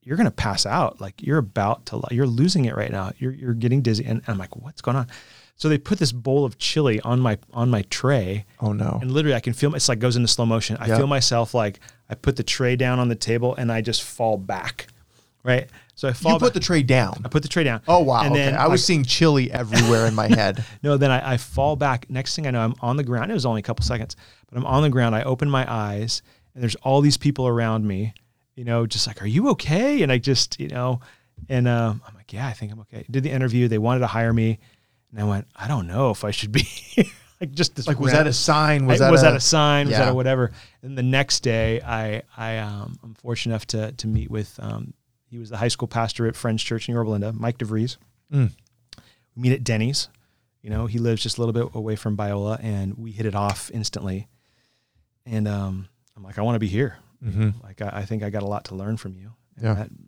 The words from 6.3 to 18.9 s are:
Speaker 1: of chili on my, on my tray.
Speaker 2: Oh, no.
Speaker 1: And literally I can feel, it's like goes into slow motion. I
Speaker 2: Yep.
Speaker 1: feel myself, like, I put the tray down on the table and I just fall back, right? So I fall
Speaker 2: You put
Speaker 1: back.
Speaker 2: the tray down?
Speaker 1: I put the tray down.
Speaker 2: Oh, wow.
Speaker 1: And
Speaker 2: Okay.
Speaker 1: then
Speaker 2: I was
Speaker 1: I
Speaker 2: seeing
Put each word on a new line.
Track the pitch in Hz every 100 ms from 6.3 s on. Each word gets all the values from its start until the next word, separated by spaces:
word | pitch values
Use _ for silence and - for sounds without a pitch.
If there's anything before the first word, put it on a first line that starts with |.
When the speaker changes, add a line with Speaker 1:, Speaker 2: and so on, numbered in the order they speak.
| 139
Speaker 1:
of | 139 -
chili | - - 139 110
on | 113 123
my, | 123 104 _
on | 117 117
my | 117
tray. | 98 - 131 139 92 101 - _
Speaker 2:
Oh, | 110
no. | 104 - 120
Speaker 1:
And | 127
literally | 135 151 123
I |
can | 127
feel, | 117 143
it's | 143 -
like | 117
goes | 123 120
into | 117
slow | - 117
motion. | 113 - 107
I | 113
Speaker 2:
Yep. | 113
Speaker 1:
feel | 131
myself, | 139 120 120 113
like, | 123 107 95 - _ _
I |
put | 107 - 120
the |
tray | 107 - 127 123
down | 127 123
on | 123
the |
table | 117 - 117 123 -
and | 120
I | 113
just | 110 110
fall | - - 113 107
back, | 95 98 - - - _ _ _ _ _
right? | 123 123 127 - _ -
So | 135
I |
fall | 123 160
Speaker 2:
You | 165
put | 247
Speaker 1:
back. |
Speaker 2:
the | 185
tray | - 170
down? | 131 131 95 - 117
Speaker 1:
I |
put | 156
the | 143
tray | -
down. | 147 113 -
Speaker 2:
Oh, | 175
wow. | 147 120
Speaker 1:
And | 123
Speaker 2:
Okay. | 143
Speaker 1:
then | 139
Speaker 2:
I | 135 147
was | -
Speaker 1:
I |
Speaker 2:
seeing | -